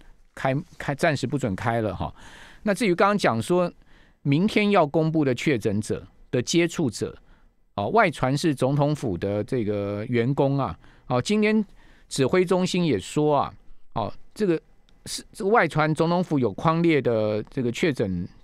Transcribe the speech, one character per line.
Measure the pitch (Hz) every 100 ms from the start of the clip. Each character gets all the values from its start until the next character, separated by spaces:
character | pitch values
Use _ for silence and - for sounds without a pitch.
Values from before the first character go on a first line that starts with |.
| - - _ -
开-， | 135 135 - -
开-， | -
暂 | 139 165 139
时 | 123
不 | 143
准 | 123 92
开 | 120 117
了 | 107 87
哈。 | 76 - - - - -
那 | 214
至 | 190 220
于 |
刚 | 170 202
刚 | 208
讲 | 156 113
说 | - 175 175 - - - _ _
明 | 143 143 208
天 | 208 208
要 | 196 147
公 | 165 156
布 | 160
的 | 139
确 | 120 - 123
诊 | 110 101
者 | - 101 - - -
的 | 127
接 | 120 165 170
触 | - 143
者， | - 98 - - - _ _ _ -
哦， | 104
外 | 202 196
传 | - 127 143
是 | 165
总 | 139 127 143
统 | 147
府 | 147 123 87
的 | 98 104
这 | 104 131
个 | 101 104 101 104 113
员 | 120 117 143
工 | 139 139
啊， | 120 80 - - -
哦， | 123
今 | 127 214
天 | 214 220 202 - - - -
指 | - 127
挥 | 185
中 | 180 185 185
心 | 180 170
也 | 101
说 | - - 151 143
啊， | 95 - - - - -
哦， | 101 - -
这 | - 208
个 | 160 - - _ - -
是， | - -
这 | - 190
外 | 226 170
传 | 156 156
总 | 156 165
统 | 175
府 | 175 147
有 | 117
匡 | 95 165 165
列 | 170 151
的 | 123 113 107 107
这 | 113 -
个 | 120
确 | - 180
诊 | 131 104 90 92 -